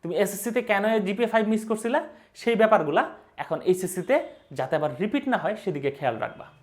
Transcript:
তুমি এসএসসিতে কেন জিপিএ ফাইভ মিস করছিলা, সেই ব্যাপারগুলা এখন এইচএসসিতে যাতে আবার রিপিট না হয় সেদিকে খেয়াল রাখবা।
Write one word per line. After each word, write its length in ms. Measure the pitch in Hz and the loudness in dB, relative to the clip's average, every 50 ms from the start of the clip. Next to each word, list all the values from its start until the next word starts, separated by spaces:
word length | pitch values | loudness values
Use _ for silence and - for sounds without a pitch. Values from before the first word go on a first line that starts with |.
তুমি 120 | - 170 175 160 | -6 -4 0 0
এসএসসিতে 380 | 202 185 196 190 - 240 226 247 233 226 | 0 0 0 -4 -6 -2 -2 -2 0 2
কেন 140 | 208 196 202 220 226 220 190 | 0 2 2 2 2 2 0
জিপিএ 220 | 185 208 214 240 220 | 0 0 0 0 2
ফাইভ 120 | 226 226 214 214 | 2 2 2 2
মিস 100 | 220 214 220 - | 0 0 0 -2
করছিলা, 300 | 226 214 - 233 254 311 320 - - - - _ _ - | -4 -2 -2 0 0 0 -2 -4 -14 -20 -20 _ _ -4
সেই 140 | - 233 233 202 | 0 0 4 4
ব্যাপারগুলা 420 | 220 214 220 185 160 147 147 202 285 330 - - - _ _ - | 6 6 6 4 4 2 2 2 0 0 -4 -16 -20 _ _ -12
এখন 160 | 147 - 165 156 - - | -6 -6 -6 -2 2 2
এইচএসসিতে 440 | 185 180 190 175 - 185 175 - 262 320 - - - - _ _ 139 135 | 2 2 0 -6 -6 -6 0 2 2 0 0 -4 -14 -20 _ _ -6 -6
যাতে 160 | 127 131 165 156 | -2 -2 0 0
আবার 120 | 156 - 127 131 | 0 -2 -2 -2
রিপিট 220 | 185 208 214 285 277 269 | -4 -2 -2 -2 0 0
না 60 | 240 185 | -2 0
হয় 140 | - 170 214 208 | 0 -2 -4 -4
সেদিকে 280 | - 196 156 143 135 139 139 - | -4 -6 -6 -2 -2 -4 -4 0
খেয়াল 180 | 151 127 117 104 - | -2 -2 -2 -2 -6
রাখবা। 220 | - - - - - - _ | -8 -8 -12 -18 -20 -20 _